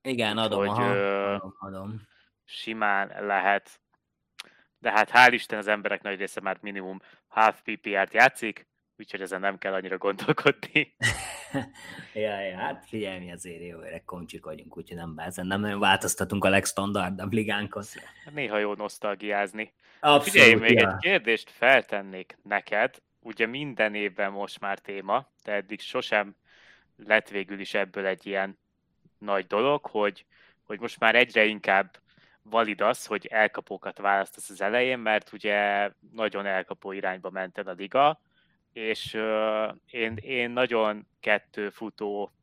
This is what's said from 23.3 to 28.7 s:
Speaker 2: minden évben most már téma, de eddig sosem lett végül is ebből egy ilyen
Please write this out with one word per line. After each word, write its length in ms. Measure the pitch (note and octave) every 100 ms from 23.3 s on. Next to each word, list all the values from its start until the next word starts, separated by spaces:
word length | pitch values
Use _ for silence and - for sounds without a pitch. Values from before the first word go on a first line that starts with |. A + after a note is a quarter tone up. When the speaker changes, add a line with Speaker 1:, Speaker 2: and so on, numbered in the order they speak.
| A2
Speaker 2:
minden 500 | A2+ C3 D3 A2 A2
évben 360 | G#2 G#2 F#2 G2+
most 280 | G2+ G2 -
már 200 | G2+ G2
téma, 520 | - G2 F#2+ A#2 C#3+ _
de 80 | -
eddig 280 | G2+ F#2+ G#2+
sosem 560 | - B2+ - G#2+ G2+ - _ _ - _ _ _
lett 240 | G#2 A2 -
végül 300 | G2+ F#2+ G2
is 140 | F#2+
ebből 320 | G#2+ G2 G2+
egy 200 | F#2+ F#2
ilyen 320 | G2+ G2 G2 F#2+ _